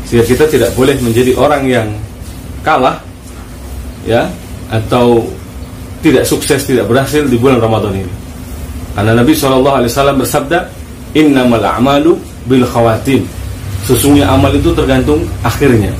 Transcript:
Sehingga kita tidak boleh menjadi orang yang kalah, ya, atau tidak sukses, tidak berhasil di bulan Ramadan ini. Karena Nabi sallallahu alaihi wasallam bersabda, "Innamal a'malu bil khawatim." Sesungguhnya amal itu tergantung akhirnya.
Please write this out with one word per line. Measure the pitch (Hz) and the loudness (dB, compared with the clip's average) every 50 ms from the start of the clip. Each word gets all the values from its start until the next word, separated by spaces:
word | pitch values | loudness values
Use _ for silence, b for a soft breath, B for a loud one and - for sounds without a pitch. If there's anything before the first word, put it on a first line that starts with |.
| - | -8
Sehingga | - - 117 113 117 | 0 0 2 2 2
kita | 123 - 151 156 | 2 2 2 2
tidak | - 127 113 - 95 | 4 2 2 2 2
boleh | 104 127 135 139 131 | 2 2 2 2 0
menjadi | 123 120 113 117 127 127 123 - | 0 0 2 2 2 2 2 2
orang | 123 147 147 139 135 | 2 2 2 0 0
yang | 131 127 120 110 107 104 107 - - - - - - - - - - - - | 0 0 0 0 -2 -6 -8 -10 -12 -14 -14 -16 -14 -14 -14 -14 -14 -12 -6
kalah, | - 151 156 143 127 - - - - - - - - - - - - - - - - - - - - - - - - | -2 0 0 2 2 0 -2 -2 -12 -16 -18 -18 -18 -18 -16 -16 -16 -16 -16 -16 -14 -14 -12 -12 -12 -12 -14 -12 -4
ya, | - 110 120 151 180 185 - - - - - - - | -2 0 0 0 -2 -6 -10 -12 -14 -14 -14 -10 -6
atau | 110 110 107 - - 123 120 120 120 117 107 - - - - - - - - - - - - - - - - | -4 -4 -2 0 0 2 4 4 4 2 2 -2 -8 -12 -14 -14 -14 -14 -14 -14 -14 -14 -14 -14 -12 -2 0
tidak | 160 131 123 - - | 2 4 4 2 2
sukses, | 156 135 - - 147 131 - - | -2 -2 0 0 -2 -2 0 0
tidak | 135 117 104 101 | 0 0 2 2
berhasil | 117 135 139 - 139 151 147 | 2 0 2 2 0 0 0
di | 135 120 117 | 2 0 2
bulan | 113 135 131 120 113 | 4 4 4 4 4
Ramadan | 110 110 104 101 104 95 95 95 | 2 2 0 0 -2 -4 -4 -6
ini. | 87 - - - - - - - - - - - - - - - - - - | -8 -10 -12 -12 -14 -14 -14 -14 -12 -12 -12 -12 -10 -10 -12 -10 -8 -4 -2
Karena | 101 107 113 | 0 2 4
Nabi | 117 120 143 | 4 4 4
sallallahu | 156 151 143 135 135 131 131 143 139 135 | 2 2 2 2 2 4 4 4 2 2
alaihi | 120 113 - | 0 0 0
wasallam | 143 139 143 139 127 | 2 2 2 2 2
bersabda, | 127 - - 151 131 135 165 175 185 - - - - - - - - - - | 0 0 -2 -2 -2 0 -2 -2 -2 -4 -12 -14 -14 -14 -14 -16 -14 -2 2
"Innamal | 147 156 151 139 131 127 123 120 113 101 | 4 4 4 4 4 4 4 2 2 2
a'malu | 95 - - 120 139 143 143 147 165 185 - - - - - - 117 | 0 0 0 2 2 2 4 2 2 0 0 -4 -12 -16 -14 -2 0
bil | 127 131 123 120 | 2 2 2 2
khawatim." | - 123 117 113 110 110 - 139 135 117 98 - - - - - - - - - - - - - | 0 2 2 2 2 0 0 0 0 0 0 -2 -8 -10 -10 -10 -10 -10 -10 -8 -8 -6 0 0
Sesungguhnya | 131 - - 143 143 143 139 139 | 0 2 4 4 4 4 4 4
amal | 135 135 139 139 | 2 2 2 2
itu | 139 143 - 170 165 | 2 2 2 2 2
tergantung | 156 147 131 131 127 127 135 147 156 175 - - - | 0 2 2 2 2 2 2 0 0 0 -4 -6 -4
akhirnya. | - - - - 147 131 120 110 101 92 92 - | -4 -4 -2 2 2 4 4 4 2 0 -2 -6